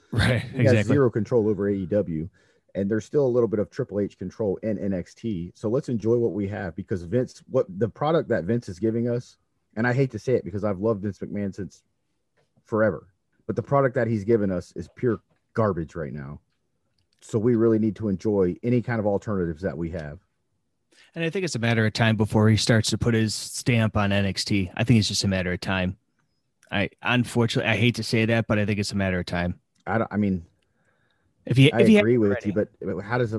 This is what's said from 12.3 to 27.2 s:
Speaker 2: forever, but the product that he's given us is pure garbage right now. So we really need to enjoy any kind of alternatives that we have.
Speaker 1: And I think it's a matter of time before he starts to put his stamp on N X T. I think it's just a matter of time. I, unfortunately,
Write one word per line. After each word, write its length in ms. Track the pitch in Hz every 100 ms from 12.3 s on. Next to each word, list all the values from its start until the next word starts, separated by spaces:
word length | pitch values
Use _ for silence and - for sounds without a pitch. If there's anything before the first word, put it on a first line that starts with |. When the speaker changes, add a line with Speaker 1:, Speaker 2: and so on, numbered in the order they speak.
| _ _ _ _
Speaker 2:
forever, 420 | 107 110 80 - _ _ _ -
but 100 | 110
the 60 |
product 320 | - 139 139 120
that 120 | 113
he's 160 | 113
given 280 | 98 117 101
us 220 | 92 - -
is 140 | 90 -
pure 260 | 123 104 _ _ _
garbage 420 | - 110 87 78 85
right 180 | 73
now. 260 | 71 69 73 _ _ _ _ _ _ _ _
So 160 | - 117
we 180 | 110 117
really 240 | 113 110
need 160 | 107 95
to 100 | 107
enjoy 480 | 95 110 101 92 87
any 180 | 120 123
kind 180 | 113 117
of 60 | 104
alternatives 560 | 101 - 101 85 78
that 160 | 92 71
we 120 | 85
have. 280 | 85 76 76 _ _ _ _ _ _ _ _ _ -
Speaker 1:
And 80 |
I 60 | 165
think 160 | 202 180
it's 100 | 123
a 40 |
matter 260 | 117 113 110
of 80 |
time 220 | - 113 107
before 320 | 107 113 107
he 80 | 107
starts 320 | - 113 -
to 60 | 107
put 160 | -
his 220 | 113 110 -
stamp 600 | - - - 117 110 -
on 140 | 101
N 140 | 101 98
X 180 | 90
T. 280 | - 101 90 -
I 80 |
think 160 | 117 117
it's 80 | 101
just 160 | 101
a 40 | 101
matter 240 | 95 90
of 80 | 90
time. 360 | - 95 92 95 _ _ _ _ _ _ _
I, 180 | - 98 -
unfortunately, 680 | - 123